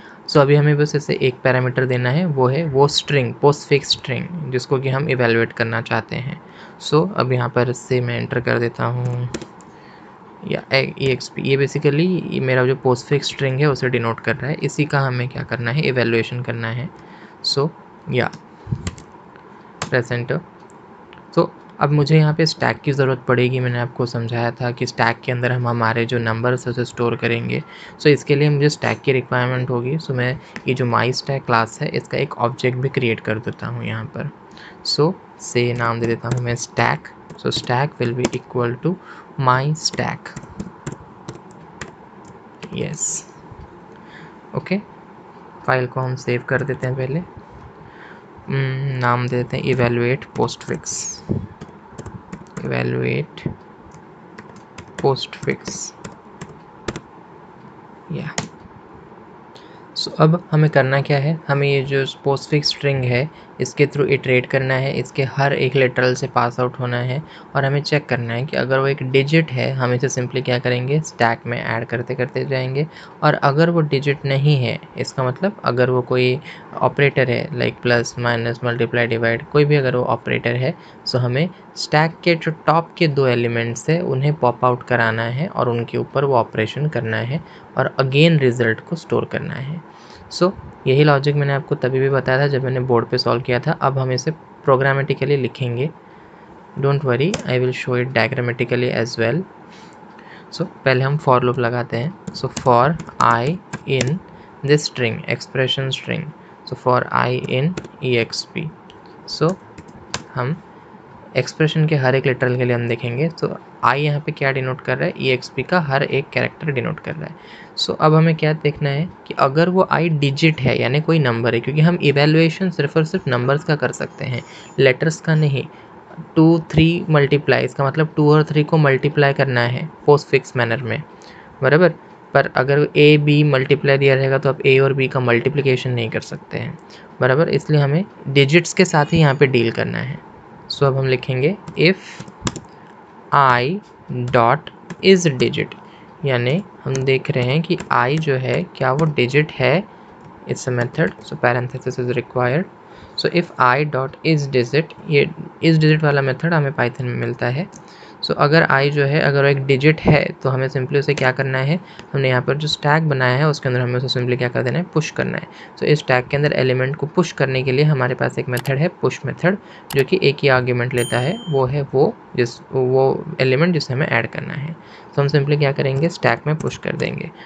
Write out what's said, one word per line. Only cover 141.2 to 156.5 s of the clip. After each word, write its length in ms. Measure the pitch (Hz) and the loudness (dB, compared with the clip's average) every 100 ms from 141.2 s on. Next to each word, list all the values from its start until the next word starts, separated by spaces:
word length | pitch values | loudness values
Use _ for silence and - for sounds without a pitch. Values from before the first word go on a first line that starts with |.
| 131 127 147 202 - - | -2 0 0 0 -6 2
if 180 | 160 190 - - - - - - - - - - - - - | 2 2 -6 -18 -18 -10 -10 -10 -16 -20 -20 -20 -20 -20 0
I 460 | 143 135 120 131 202 - - - 127 120 | 4 6 4 2 -4 -8 -18 -10 -6 0
dot 420 | 127 117 147 - - - - | 4 4 2 -2 -18 -18 0
is 220 | 185 185 170 127 | 4 6 4 2
digit, 320 | 117 147 - - - - - - | 0 0 -6 -10 -20 -20 -20 -6
यानी 280 | 139 123 123 170 - - | -2 0 0 -2 -4 -10
हम 100 | 131 135 | -6 -2
देख 280 | 135 131 - | 0 0 0
रहे 120 | 131 | -2
हैं 180 | 123 151 | 0 0
कि 160 | 165 170 - | 0 -2 0
आई 260 | 120 123 156 | 0 2 0
जो 180 | 156 | 0
है 260 | 131 127 131 180 - | -2 0 -2 -4 -2
क्या 140 | 131 | 0
वो 120 | 143 160 | 2 0
डिजिट 360 | 143 120 139 156 | 2 2 2 0
है। 320 | - 127 165 - - - - - - 127 | 0 2 2 -2 -12 -20 -20 -20 -12 -8
It's 180 | 127 131 | -6 -4
a 60 | 120 | -2
method, 420 | 123 151 175 - | -2 -2 -2 -4
so 160 | - - | -14 -2
parenthesis 560 | 123 123 127 131 127 127 | 0 0 -2 -6 -6 -4
is 160 | 123 120 | -2 -2
required। 520 | 123 127 123 147 190 - - - - - | -2 -2 0 0 -2 -10 -20 -20 -14 -4
So 120 | - | -2
if 180 | 170 170 - | 0 -2 2
I 160 | 127 135 151 | 2 2 0
dot 200 | 131 131 - | -2 -4 -2
is 220 | 151 151 139 | 0 2 2
digit, 400 | 131 120 143 165 - - | 0 2 0 -2 -6 0
ये 200 | 143 139 - - - | 2 2 -2 -14 0
is 160 | 165 160 | 4 6
digit 240 | 156 156 | 6 4
वाला 180 | 151 143 | 4 2
method 320 | 135 127 - | 0 -2 0